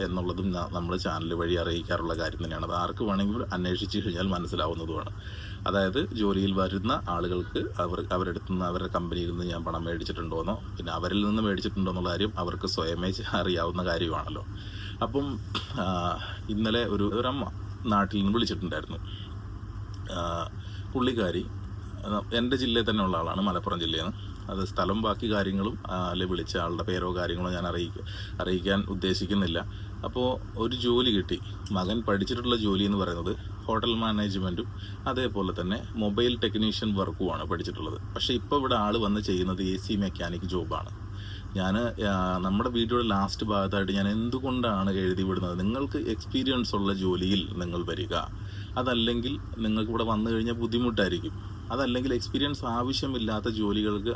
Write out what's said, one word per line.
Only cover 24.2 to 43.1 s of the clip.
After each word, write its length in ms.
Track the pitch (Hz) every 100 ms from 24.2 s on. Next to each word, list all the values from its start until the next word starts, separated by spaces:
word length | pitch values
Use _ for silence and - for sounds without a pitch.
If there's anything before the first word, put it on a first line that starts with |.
| - - -
അത് 140 | 95
സ്ഥലം 380 | 95 - 90 104
ബാക്കി 300 | 110 101 113
കാര്യങ്ങളും, 460 | 104 95 98 101 - 98
ആ, 200 | 92 90
അല്ലെ 160 | 90 92
വിളിച്ച 300 | 90 80 92
ആളുടെ 260 | 85 85
പേരോ 340 | 87 90 90 87
കാര്യങ്ങളോ 340 | 87 87 90
ഞാൻ 160 | 87 87
അറിയിക്ക-, 380 | 85 85 - - - - -
അറിയിക്കാൻ 420 | 90 92 92 98 101
ഉദ്ദേശിക്കുന്നില്ല. 960 | 92 95 92 92 101 90 82 - - - -
അപ്പോ 360 | 127 123 127 127 - 104
ഒരു 180 | 117 127
ജോലി 340 | 120 123 127
കിട്ടി. 300 | 101 85 - - - -
മകൻ 300 | 98 92 117
പഠിച്ചിട്ടുള്ള 540 | 110 101 98 123 120 117
ജോലി 280 | 107 95
എന്ന് 140 | 101 101
പറയുന്നത് 380 | 87 85 85 107 - -
ഹോട്ടൽ 300 | - 110 117
മാനേജ്മെൻറ്റും 720 | 113 113 104 104 95 92 87 - - - - 135
അതേപോലെ 520 | 131 123 104 92 95
തന്നെ 220 | 90 104 -
മൊബൈൽ 440 | 113 104 104 120 120
ടെക്നീഷ്യൻ 500 | 117 107 110 - 110
വർക്കുമാണ് 500 | 98 87 82 92 80
പഠിച്ചിട്ടുള്ളത്. 560 | 78 87 - - 78 - -
പക്ഷേ 200 | - -
ഇപ്പോൾ 220 | 123 - 143
ഇവിടെ 180 | 131
ആൾ 220 | 117 104 117
വന്ന് 220 | 104 104
ചെയ്യുന്നത് 420 | 104 92 92 92
എ 140 | 95 95
സി 200 | - 104
മെക്കാനിക് 460 | 95 - 85 87
ജോബാണ്. 640 | 92 90 82 80 - - - - - - - 92
ഞാൻ, 220 | 92 104
ആ, 600 | 120 - 101 95 92 92
നമ്മുടെ 320 | 95 101 123
വീഡിയോയുടെ 380 | 120 110 123
ലാസ്റ്റ് 380 | 113